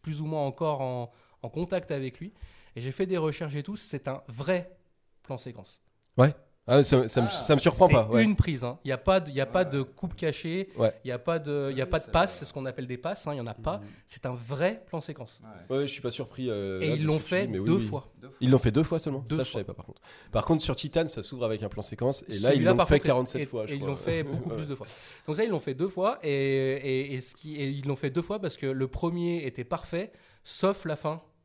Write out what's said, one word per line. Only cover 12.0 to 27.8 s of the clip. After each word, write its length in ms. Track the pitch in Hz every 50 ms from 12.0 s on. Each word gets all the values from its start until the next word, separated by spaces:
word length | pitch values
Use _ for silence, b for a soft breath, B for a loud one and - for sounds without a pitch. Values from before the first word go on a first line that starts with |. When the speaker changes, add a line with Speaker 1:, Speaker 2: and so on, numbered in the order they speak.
| -
Speaker 3:
ça 60 | -
Speaker 1:
passe, 200 | - 160 185 190
Speaker 3:
va. 80 | - -
Speaker 1:
c'est 60 | 147
ce 80 | - -
qu'on 120 | 143 131
appelle 220 | 131 127 - 131
des 100 | 123 127
passes, 300 | 123 - 165 202 - -
hein, 80 | 151 147
il 20 |
y 20 | 135
en 60 | 117
a 80 | 117 104
pas. 240 | - 113 151 180
Speaker 3:
Mhm. 60 | 208 202 B B B B
Speaker 1:
C'est 180 | - - - -
un 80 | 127 127
vrai 480 | 120 113 117 143 135 165 190 226 220 -
plan 120 | - - 165
séquence. 440 | - - 143 - 123 - - - 110 110 104 87 85 101
Speaker 3:
Ouais. 80 | 131
Speaker 2:
Ouais, 40 | 139 143
je 60 | 139 -
suis 80 | -
pas 80 | - 123
surpris, 400 | 113 - 127 - - 131 127 123
euh, 320 | 107 104 98 98 95 92
Speaker 1:
Et 60 | - 156
Speaker 2:
là, 60 | 156
Speaker 1:
ils 80 | 151 156
Speaker 2:
de 20 |
Speaker 1:
l'ont 80 | 156 156
Speaker 2:
ce 40 | 156
que 40 | 151
tu 60 | -
Speaker 1:
fait 160 | 180 185 202
Speaker 2:
dis, 60 | 117 104
mais 60 | 92
oui, 60 | 98
Speaker 1:
deux 80 | 131 170
Speaker 2:
oui. 60 | 196 110
Speaker 1:
fois. 220 | 104 104 - - - _ -
Speaker 3:
Deux 100 | - -
fois. 80 | - -
Speaker 2:
Ils 80 | 120 127
l'ont 80 | 135
fait 140 | 127 - 117
deux 100 | 104 143
fois 160 | 160 - 170
seulement. 220 | 160 - 156 135 131 123 113
Speaker 1:
Deux 60 | 147
Speaker 2:
Ça, 80 | 160 127
je 60 | -
Speaker 1:
fois. 100 | - 110
Speaker 2:
savais 40 | 95
pas, 120 | - -
par 100 | - -
contre. 160 | - - _ B B B B B B
Par 120 | - 110 -
contre, 180 | - 165 151 -
sur 120 | - 127
Titan, 300 | - - 147 - - -
ça 160 | - - 113
s'ouvre 240 | 101 - 135 123 120
avec 160 | 110 110 104
un 80 | 110 98
plan 140 | - 107 104
séquence, 400 | - 113 - 120 131 139 - - -
et 20 |
là, 40 | 110 101 107 131
ils 40 | 143
Speaker 1:
Celui-là, 180 | - - 180
Speaker 2:
l'ont 60 | 185
Speaker 1:
par 100 | - 175
Speaker 2:
fait 80 | - 147
Speaker 1:
contre, 100 | 143 -
Speaker 2:
quarante-sept 360 | 151 131 127 127 - - 131 147
Speaker 1:
et, 20 |
Speaker 2:
fois, 220 | - - 113 107
je 60 | 110 139
Speaker 1:
et 20 |
ils 40 | 139
Speaker 2:
crois. 100 | 139 143
Speaker 1:
l'ont 40 | 139
fait 260 | 131 - 165 165 165 151
beaucoup 260 | 143 135 120 - 170
Speaker 2:
<laughs> 0 |
Ouais. 60 | 113
Speaker 1:
plus 120 | 110 151
de 60 | 147 135
fois. 140 | - - B B B B B B B B
Donc 80 | - 151
ça, 80 | 170 220
ils 80 | 233
l'ont 80 | 190 151
fait 160 | - 147 131
deux 120 | 131 170
fois, 300 | 196 185 180 185 214 269 - -
et, 80 | 151
et, 840 | 139 139 135 135 135 135 131 131 135 139 135 139 131 131 139 139 139
et 80 | 131
ce 140 | 123 - -
qui, 220 | - - 156 151
et 120 | 147 143 135
ils 160 | 139 139